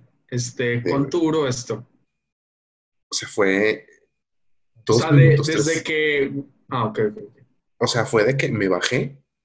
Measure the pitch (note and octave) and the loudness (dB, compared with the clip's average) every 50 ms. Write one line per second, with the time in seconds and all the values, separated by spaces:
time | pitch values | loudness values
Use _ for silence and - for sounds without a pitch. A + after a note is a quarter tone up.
0 | _ _ _ _ _ - B2+ A#2+ A#2+ - - - B2 A#2+ A#2+ A#2+ A#2+ - C3+ C#3 | _ _ _ _ _ -8 -6 -6 -6 -6 -6 -4 -4 -2 -2 -2 -2 -2 0 0
1 | C#3 C3+ F3 F3 D#3+ D#3 D#3 D#3+ C#3+ B2+ A#2+ - - - A2 - - _ _ _ | -2 -2 -2 0 0 0 0 0 0 -2 -4 -6 -6 -8 -8 -10 -10 _ _ _
2 | _ _ _ _ _ _ _ _ _ _ _ _ _ _ _ _ _ _ _ _ | _ _ _ _ _ _ _ _ _ _ _ _ _ _ _ _ _ _ _ _
3 | _ - - - - - - A2 G2+ F#2+ F#2+ G2 G#2 G#2+ - - - _ _ _ | _ -10 -10 -10 -10 -6 -2 -2 0 2 2 2 2 0 0 -2 -8 _ _ _
4 | _ _ _ _ _ _ _ _ _ _ _ _ _ _ _ _ - - A2 B2 | _ _ _ _ _ _ _ _ _ _ _ _ _ _ _ _ -2 0 2 2
5 | D#3+ D#3+ C#3+ C#3 - - A2+ - C#3+ D#3 D#3+ - C#3+ D#3+ E3 D#3+ - - D#3 D#3 | 2 4 6 8 8 8 6 4 2 0 0 0 0 0 0 -2 -2 -4 -2 -2
6 | D#3 D3+ D3 C#3+ C#3 C#3+ C#3 C#3 C#3 - _ _ _ - C3+ B2 A2+ A2 G#2+ A#2 | 0 0 0 0 -2 -2 -4 -8 -10 -12 _ _ _ -8 -4 -4 -4 -2 -2 -2
7 | G#2+ G#2 - - - - _ _ _ _ _ _ _ _ _ - A#2+ - - A#2 | -2 -2 -4 -8 -16 -20 _ _ _ _ _ _ _ _ _ -4 -2 -2 0 -2
8 | G#2+ - A#2 A2 G#2 B2 C3+ C#3 D#3+ - A2+ G2+ G2 F#2+ F2+ F2+ - - A#2+ D3+ | -2 0 2 2 2 2 0 0 -2 -2 -2 0 0 0 0 0 -2 -2 -2 -2
9 | A3 A#3+ - - _ _ _ _ | -4 -4 -10 -18 _ _ _ _